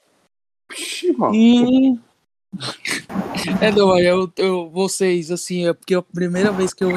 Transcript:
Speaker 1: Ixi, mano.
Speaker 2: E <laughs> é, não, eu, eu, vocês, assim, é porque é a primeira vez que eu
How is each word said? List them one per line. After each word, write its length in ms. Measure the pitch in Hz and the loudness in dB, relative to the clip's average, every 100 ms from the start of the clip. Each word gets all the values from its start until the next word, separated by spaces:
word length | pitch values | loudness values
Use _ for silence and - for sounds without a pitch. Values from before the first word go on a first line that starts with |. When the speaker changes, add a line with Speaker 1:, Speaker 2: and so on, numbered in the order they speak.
| _ _ _ _ _ _ _ | _ _ _ _ _ _ _
Speaker 1:
Ixi, 380 | - 349 - 359 | -14 -12 -6 -2
mano. 240 | 269 226 214 | 0 0 4
Speaker 2:
E 640 | 226 240 240 262 269 240 - _ _ _ _ | 6 6 4 4 2 0 -6 _ _ _ _
<laughs> 1080 | - - - - - - - - - 175 185 | -14 -12 -12 -8 -8 -8 -8 -6 -6 -4 0
é, 100 | 214 | 2
não, 260 | 208 196 180 | 4 4 4
eu, 320 | 175 185 185 - | 4 2 -2 -2
eu, 320 | 190 185 170 | -2 -2 -6
vocês, 600 | 165 190 - 190 175 156 | -4 -4 0 0 0 -2
assim, 360 | 175 - 180 175 | -8 -6 -4 -2
é 60 | |
porque 200 | 165 - | -4 -2
é 40 | 185 | -2
a 40 | |
primeira 500 | 175 175 180 175 202 | -2 -4 -4 0 0
vez 220 | 190 185 | 0 -4
que 100 | - | -2
eu 80 | 185 | -2